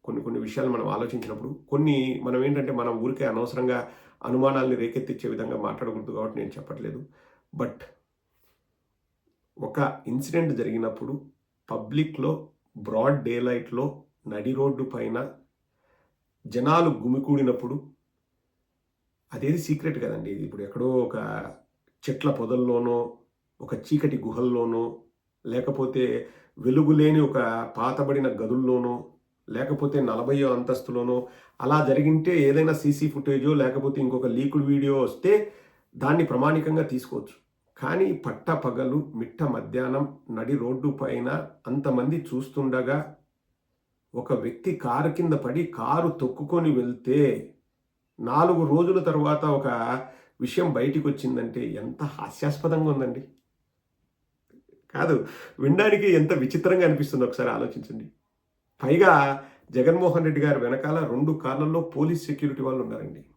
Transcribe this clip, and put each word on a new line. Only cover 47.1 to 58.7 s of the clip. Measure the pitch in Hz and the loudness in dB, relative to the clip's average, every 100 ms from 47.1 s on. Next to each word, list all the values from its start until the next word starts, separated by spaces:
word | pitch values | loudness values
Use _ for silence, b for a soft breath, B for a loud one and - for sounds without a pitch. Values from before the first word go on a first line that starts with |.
| 143 139 110 - _ _ _ _ _ _ - | 4 4 2 -8 _ _ _ _ _ _ -10
నాలుగు | 117 147 175 165 151 | -2 4 4 4 4
రోజుల | 156 175 185 165 | 4 4 2 2
తర్వాత | 156 147 151 156 139 | 0 0 0 2 0
ఒక | 131 117 117 131 - B B _ | 0 -2 -2 -4 -8 B B _
విషయం | 123 - 165 | -4 0 0
బయటికి | 120 139 156 143 | 2 0 0 -2
వచ్చిందంటే | 131 127 123 117 120 117 104 | -2 -4 -4 -4 -6 -6 -8
ఎంత | 120 127 147 - | -10 -8 -8 -8
హాస్యాస్పదంగా | - - 147 143 165 156 156 | -14 -4 -2 0 0 2 2
ఉందండి. | 135 123 120 - _ _ _ _ _ _ _ _ _ _ _ _ - _ _ _ | 0 -2 -6 -12 _ _ _ _ _ _ _ _ _ _ _ _ -20 _ _ _
కాదు, | - 156 139 - B B - | -4 0 0 -2 B B -2
వినడానికి | 135 180 214 208 202 160 | 2 4 6 4 6 6
ఎంత | 156 165 | 4 2
విచిత్రంగా | 127 165 185 185 170 | 0 0 2 6 6
అనిపిస్తుందో | 147 147 135 123 | 4 0 0 0
ఒకసారి | - 123 117 | 0 -2 -2
ఆలోచించండి. | 120 - - 113 110 _ _ _ _ _ _ | -4 -6 -12 -14 -14 _ _ _ _ _ _